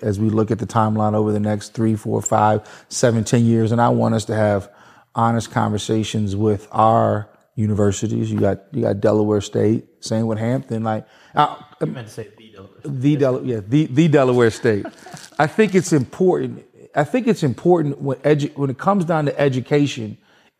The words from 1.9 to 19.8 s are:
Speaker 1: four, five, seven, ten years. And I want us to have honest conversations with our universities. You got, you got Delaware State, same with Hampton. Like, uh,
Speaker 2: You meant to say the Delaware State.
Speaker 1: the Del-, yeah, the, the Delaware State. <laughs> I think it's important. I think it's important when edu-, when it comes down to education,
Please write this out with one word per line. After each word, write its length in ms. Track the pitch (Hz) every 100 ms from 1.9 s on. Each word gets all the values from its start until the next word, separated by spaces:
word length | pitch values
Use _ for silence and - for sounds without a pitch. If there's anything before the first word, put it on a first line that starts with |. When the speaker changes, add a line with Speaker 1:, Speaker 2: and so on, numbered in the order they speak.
| 107
Speaker 1:
four, 260 | 110 110
five, 380 | 107 110 107 107 - - -
seven, 360 | - 127 113
ten 200 | 107 120
years. 280 | 117 113 110
And 80 | 117
I 80 | 123
want 260 | 120 117
us 100 | 113 107
to 80 | 110
have 340 | 104 101 - - - - _ -
honest 340 | 117 117 110
conversations 840 | 123 107 104 - 110 104 110 104 98
with 320 | 107 101 -
our 580 | 107 110 113 110 104 104 _ _ -
universities. 760 | 107 104 104 92 107 113 110
You 80 | 104
got, 240 | 101 95 -
you 120 | -
got 180 | 113 101
Delaware 400 | 107 107 104 104
State, 440 | 101 113 107 117 - _
same 300 | - 110 113
with 100 | 107
Hampton. 460 | 113 131 - 113
Like, 200 | 113 110 - _ -
uh, 220 | - 147 - - -
Speaker 2:
You 80 | 156
meant 180 | - 107
to 60 |
say 140 | - 107 -
the 120 | 110
Delaware 280 | - 98 _
State. 200 | 160 139
Speaker 1:
the 160 | 135 147
Del-, 280 | 135 127
yeah, 160 | 131 113 98
the, 200 | 143 156
the 200 | 127 165
Delaware 420 | 143 131 123 117
State. 360 | - 117 104 - - -
<laughs> 260 | - - -
I 80 | 147
think 260 | - 214
it's 180 | 185 -
important. 720 | 156 120 - 185 151 127 123 - _ -
I 80 | -
think 240 | 147 254 240
it's 160 | 190
important 580 | 151 110 175 175 147 139
when 180 | 139 131
edu-, 380 | 143 147 147 -
when 140 | 139
it 80 | 127
comes 260 | 190 202
down 220 | 165 160 143
to 120 | -
education, 760 | 143 127 120 147